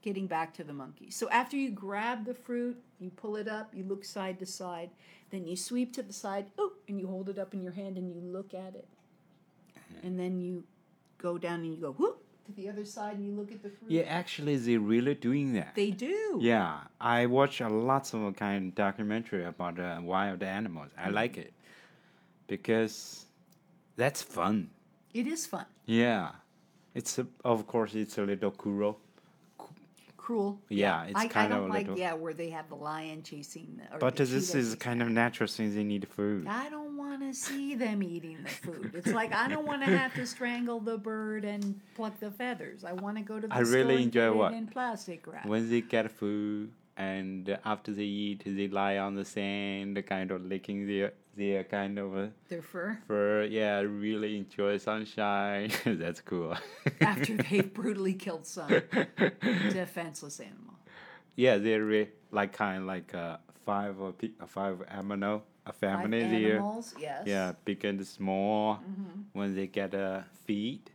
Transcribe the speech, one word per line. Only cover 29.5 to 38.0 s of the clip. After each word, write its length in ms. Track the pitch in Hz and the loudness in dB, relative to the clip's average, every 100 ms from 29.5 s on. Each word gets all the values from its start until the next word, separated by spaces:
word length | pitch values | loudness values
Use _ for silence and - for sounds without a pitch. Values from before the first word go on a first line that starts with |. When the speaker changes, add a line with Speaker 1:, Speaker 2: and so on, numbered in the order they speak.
| _ | _
Speaker 2:
Cu- 160 | - - - _ - - | -20 -20 -20 _ -20 -16
Speaker 1:
Cruel. 440 | - 233 202 202 - | -4 0 0 -2 -2
Speaker 2:
Yeah, 360 | 101 101 82 | 4 4 4
it's 120 | 82 104 | 2 0
Speaker 1:
I, 100 | 233 | 2
Speaker 2:
kind 240 | 226 208 | 4 4
Speaker 1:
I 40 | 208 | 4
Speaker 2:
of 60 | |
Speaker 1:
don't 80 | 190 | 2
like, 160 | 190 196 | 0 0
Speaker 2:
little 120 | 190 | -2
Speaker 1:
yeah, 160 | 180 | -2
where 200 | 165 165 | -2 -4
they 160 | 156 170 | -6 -6
have 180 | 160 160 | -6 -10
the 60 | |
lion 480 | 147 147 156 160 156 | -10 -6 -6 -6 -10
chasing 560 | 156 147 143 - - - | -12 -12 -12 -14 -14 -14
the, 140 | - | -12
or 40 | 156 | 2
Speaker 2:
But 180 | 131 127 | 2 4
Speaker 1:
the 80 | |
Speaker 2:
this 240 | 131 127 180 | 2 4 2
Speaker 1:
cheetah 100 | 165 | 2
Speaker 2:
is 80 | 117 | 2
Speaker 1:
chasing 100 | 113 | 0
Speaker 2:
kind 220 | 123 120 | -2 0
of 60 | 117 | 4
natural 400 | 113 117 - 107 | 6 4 4 -2
things 260 | - 107 | 0 0
they 100 | 104 | 2
need 220 | 104 104 98 | 0 0 -2
food. 380 | - 101 104 80 | -2 0 0 -2
Speaker 1:
I 200 | 220 294 | -4 -6
don't 280 | 302 294 285 | -8 -8 -8
wanna 360 | 285 277 269 | -6 -6 -6
see 420 | 254 - 277 277 269 | -6 -6 -4 -4 -2
them 260 | 233 208 | 0 0